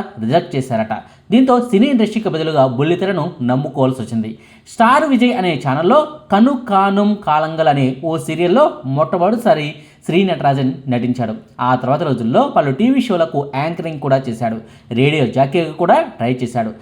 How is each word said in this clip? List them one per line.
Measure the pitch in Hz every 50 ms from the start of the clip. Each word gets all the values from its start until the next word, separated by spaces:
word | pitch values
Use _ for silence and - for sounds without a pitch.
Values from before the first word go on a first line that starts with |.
| 202 - - -
రిజెక్ట్ | 110 113 139 175 175 - -
చేశారట. | 135 127 - 120 110 110 107 110 101 - - - _ _ -
దీంతో | 185 247 262 254 247 247 233 -
సినీ | 202 196 247 294 277
ఇండస్ట్రీకి | 226 214 208 - 226 - 190 156
బదులుగా | 156 160 160 156 147 131 135 120
బుల్లితెరను | 123 147 160 175 180 196 185 196 165 147 180 - - 123 120
నమ్ముకోవాల్సి | 127 135 147 135 - 147 131 131 127 -
వచ్చింది. | 110 107 117 113 110 110 110 - - - - - _ -
స్టార్ | - - 226 226 262 302 311 294
విజయ్ | 269 220 247 247 226 -
అనే | 185 180 156 135 -
ఛానల్లో | 139 131 147 165 185 254 302 302 - - - - -
కను | 196 202 226 269 285 254 - -
కానుం | 202 190 196 196 196 202 208 208 208 202 - 165
కాలంగల్ | 151 156 160 156 160 160 160 156 143
అనే | 139 135 127 127 127 165
ఓ | 160 160 160 -
సీరియల్లో | - 160 156 175 170 185 254 302 330 - - - 135 135
మొట్టమొదటిసారి | 147 156 156 - 180 170 196 226 220 - 208 160 156 147 147 - - - - _ _ -
శ్రీ | - 156 180 196 175
నటరాజన్ | 165 143 147 143 139 139 131 131 139 - - 135
నటించాడు. | 123 120 123 123 123 127 120 110 110 - - _ - - 123 123
ఆ | 127 -
తర్వాత | - 123 139 156 170 151
రోజుల్లో | 127 113 117 113 139 208 269 285 -
పలు | 180 156 139 131 135
టీవీ | 214 254 277 269 226 -
షోలకు | 190 170 165 160 156 143 139 139 135 131
యాంకరింగ్ | 147 165 170 165 160 165 160 143 143
కూడా | 143 135 135 131 123
చేశాడు. | 113 - 123 113 113 110 - - - - _ - 117 117
రేడియో | 131 147 147 156 135 110 107
జాకీగా | 131 139 139 - 170 165 156 151 -
కూడా | 175 165 233 311 330 262 - -
ట్రై | 117 120 131 127
చేశాడు. | 123 113 - 123 113 110 110 -